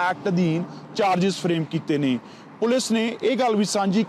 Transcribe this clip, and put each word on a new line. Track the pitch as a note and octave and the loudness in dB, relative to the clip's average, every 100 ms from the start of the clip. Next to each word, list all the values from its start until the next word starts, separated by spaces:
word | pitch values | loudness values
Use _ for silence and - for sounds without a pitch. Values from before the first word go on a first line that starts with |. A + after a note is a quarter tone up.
| F3+ | -2
Act | E3+ D3+ | -2 0
ਅਧੀਨ | F3 F3 D#3+ F3 - - | 2 2 0 -4 -10 -12
ਚਾਰਜਸ | - G3+ F3+ G3 F#3 | -2 2 4 2 0
ਫਰੇਮ | F3+ E3+ | 0 0
ਕੀਤੇ | D3+ E3 - D3 | -2 -4 -2 0
ਨੇ। | C#3 A#2+ - - - - | 2 0 -4 -20 -16 -4
ਪੁਲਿਸ | A3+ B3+ - | 0 2 2
ਨੇ | A3+ A3+ - | 0 0 -2
ਇਹ | A3 B3 | 0 2
ਗੱਲ | B3 G#3+ | 2 2
ਵੀ | |
ਸਾਂਝੀ | G#3 G#3 G3 F#3+ | 2 0 0 2